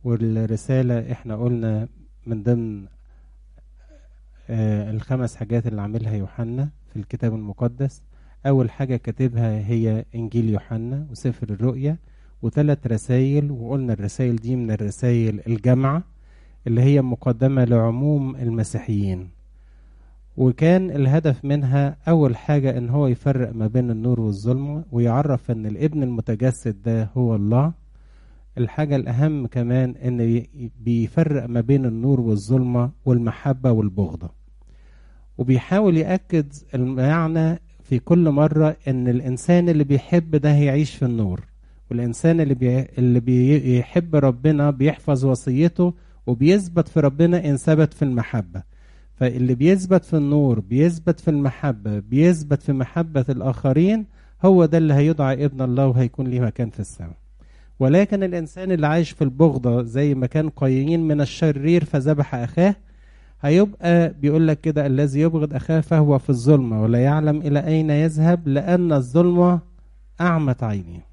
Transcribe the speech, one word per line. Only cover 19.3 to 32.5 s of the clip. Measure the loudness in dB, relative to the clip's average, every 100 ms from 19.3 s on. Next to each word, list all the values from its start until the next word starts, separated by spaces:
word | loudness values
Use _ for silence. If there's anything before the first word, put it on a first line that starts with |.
| -20 -20 -20 -20 -20 -20 -20 -20 -20 -20 0
وكان | 0 2 2 2 0
الهدف | 0 2 2 0 -2 -2
منها | -2 0 0 0 -4 0
أول | 2 2 0
حاجة | -2 0 0 -2
إن | -2
هو | 0 0
يفرق | 0 -2 -2 -2 -2
ما | -2
بين | 0 -2
النور | -2 -2 0
والظلمة، | -2 -2 -2 -2 -4 -8 -6
ويعرف | -2 0 0 0 -2 -2
إن | -6 -6
الابن | -2 -2 -2
المتجسد | -4 -4 -6 -2 -2 -2 -6 -6
ده | -4 -2 -2 -2
هو | -2 0
الله. | 0 0 0 -4 -18 -20 -20 -20 -20 -20 -18 -6
الحاجة | -6 -4 -2 -2
الأهم | -2 -2 0 -2 -6
كمان | -4 -2 0 -2 -4
إن | -6 -2
ي-، | 0 0 -2 -14 -16 -8
بيفرق | -2 0 0 0 0 -2 -2
ما | -2
بين | 2 2 2
النور | -2 0 0
والظلمة | 0 -2 0